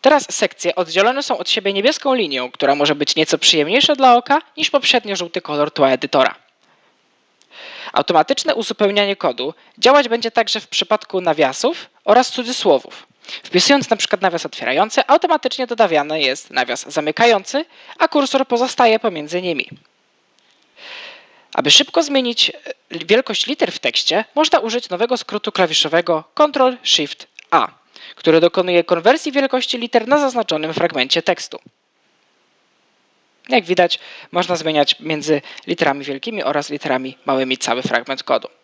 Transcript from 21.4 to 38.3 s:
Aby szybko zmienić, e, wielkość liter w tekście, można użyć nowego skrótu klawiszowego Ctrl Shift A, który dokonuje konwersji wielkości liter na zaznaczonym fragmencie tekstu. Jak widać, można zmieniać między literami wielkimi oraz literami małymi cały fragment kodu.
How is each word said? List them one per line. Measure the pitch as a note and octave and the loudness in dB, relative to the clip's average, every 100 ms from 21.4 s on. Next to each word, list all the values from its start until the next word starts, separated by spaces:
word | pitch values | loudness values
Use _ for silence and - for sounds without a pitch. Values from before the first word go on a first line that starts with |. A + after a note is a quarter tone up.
| _ | _
Aby | - C#3 | -2 2
szybko | - C#4+ - | 4 4 0
zmienić, | D4 C#4 B3 A#3 - | 0 0 -2 -2 -2
e, | - - - _ E3+ E3 | -2 -16 -18 _ -14 0
wielkość | A3 C4 G#3 - | 0 0 -6 -6
liter | D4 - | -2 -4
w | - | -2
tekście, | C3 - - E3+ A3 | -4 -2 0 -2 -2
można | - D#4 E4 | -2 2 2
użyć | A3 A#3+ - | 2 -6 -6
nowego | F3+ A#3+ B3 | -4 -2 -2
skrótu | - G#3 - | -4 -8 -6
klawiszowego | - F3 D#3 D3+ E3 F3 D#3+ - | 0 0 2 0 0 0 -2 -4
Ctrl | - D4+ C#4+ B3+ B3 | 0 0 4 0 0
Shift | - - C#3+ - - - - | 0 0 0 -8 -18 -20 0
A, | E3 G#2+ _ _ - - | 0 0 _ _ -20 -20
który | - - D#3+ | -2 2 4
dokonuje | E3+ F#3 F3+ F3 | 4 2 2 2
konwersji | E3 F3 F3 D4+ D4+ | 2 2 4 2 0
wielkości | C4+ C4+ C4 - B3 | -2 0 -2 -4 -6
liter | A#3 A#3+ A3+ | 0 -2 2
na | D4 | 2
zaznaczonym | C#4 B3 A3 D#3 D#3 | 2 -2 -4 -4 -4
fragmencie | D#3 E3+ C#3 B2+ E3+ | -2 -2 -2 -2 0
tekstu. | D#3+ F3 - - _ _ _ _ _ _ _ _ _ _ _ _ _ _ _ _ _ _ - | 0 -2 -4 -16 _ _ _ _ _ _ _ _ _ _ _ _ _ _ _ _ _ _ -2
Jak | B3 | -2
widać, | E3+ F#3 F3 - - - - | 0 2 2 0 -10 -20 -6
można | F3 F3+ F3 | -4 -2 -4
zmieniać | D#3 D3+ C#3+ - | -2 0 0 -2
między | D3+ D#3 D3 C#3+ - - - | -4 -6 0 -2 -2 -18 -8
literami | E3+ D3+ C#3 | -2 0 -2
wielkimi | C#3 C3+ - G#3+ | -6 -8 -8 -6
oraz | C3+ D3 C#3+ | -4 -4 -4
literami | D3 D3+ B2+ C3 C3+ - | -8 -4 -4 -4 -10 -4
małymi | C3+ C3 C3 | -2 0 -2
cały | - B2 | -2 -2
fragment | B2 A#2+ B2 C3+ | -2 -4 -4 -10
kodu. | - | -2